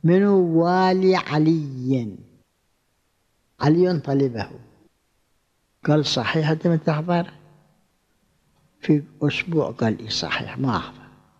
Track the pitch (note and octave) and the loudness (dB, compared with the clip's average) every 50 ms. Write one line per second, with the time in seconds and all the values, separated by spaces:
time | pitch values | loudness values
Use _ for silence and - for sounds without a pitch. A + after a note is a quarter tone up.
0 | - D#3+ F3 F#3+ G3+ G3+ G3+ F#3+ F3+ E3+ D#3+ E3 E3 F3 F3+ F#3 F#3 F#3 F#3 F#3+ | 4 4 4 4 4 4 4 2 2 2 2 2 2 2 2 2 2 2 2 2
1 | F#3 F#3 F#3 F3+ - - C#3+ D3+ D#3 D#3 E3 D#3+ D3+ C#3 C3+ B2+ B2+ B2+ C3+ C3 | 2 2 2 2 0 -2 0 2 2 4 2 2 -2 -6 -10 -8 -2 -2 -2 -2
2 | A#2 G#2+ F#2 - - _ _ _ _ _ _ _ _ _ _ _ _ _ _ _ | -2 -6 -10 -14 -20 _ _ _ _ _ _ _ _ _ _ _ _ _ _ _
3 | _ _ _ _ _ _ _ _ _ _ _ _ C#3 D3 D#3 E3+ F3+ F3+ F3+ D#3 | _ _ _ _ _ _ _ _ _ _ _ _ 2 2 4 4 4 2 2 -2
4 | C3+ - C#3 C#3 C#3 C3 A#2 A2 G2 - - - - - _ _ _ _ _ _ | -2 -2 0 0 0 0 -2 -6 -10 -10 -12 -20 -20 -20 _ _ _ _ _ _
5 | _ _ _ _ _ _ _ _ _ _ _ _ _ _ _ _ _ - D3 D#3 | _ _ _ _ _ _ _ _ _ _ _ _ _ _ _ _ _ 2 2 2
6 | C#3+ - - C3 A#2 - - D#3+ D#3 D3+ D#3+ D#3 - F3 E3+ D#3+ - - D#3 D3+ | 2 0 -2 -4 -4 -2 -2 -2 0 0 -2 0 0 0 0 0 0 -2 -4 -2
7 | D#3 F3 F3 E3+ E3+ - - - _ _ _ _ _ _ _ _ _ _ _ _ | -2 -2 -2 -2 -2 -6 -12 -20 _ _ _ _ _ _ _ _ _ _ _ _
8 | _ _ _ _ _ _ _ _ _ _ _ _ _ _ _ _ - - D#3+ D3 | _ _ _ _ _ _ _ _ _ _ _ _ _ _ _ _ 0 2 2 2
9 | C#3+ - - - D3+ C#3+ - - - F#3 E3 D#3+ C#3 - A#2 - A#2+ A2 G#2+ - | 2 -6 -10 -4 -4 -2 -2 -4 -6 -2 -2 -2 -2 -2 -4 -2 -2 -2 -2 -4
10 | - G#2+ - - - D#3 - - A#2+ G#2 - B2+ C3 C3 A2+ - - - - - | -8 -8 -8 -6 -6 -6 -6 -6 -6 -10 -8 -4 -4 -4 -4 -4 -6 -10 -16 -20
11 | - - - _ _ _ _ | -20 -20 -20 _ _ _ _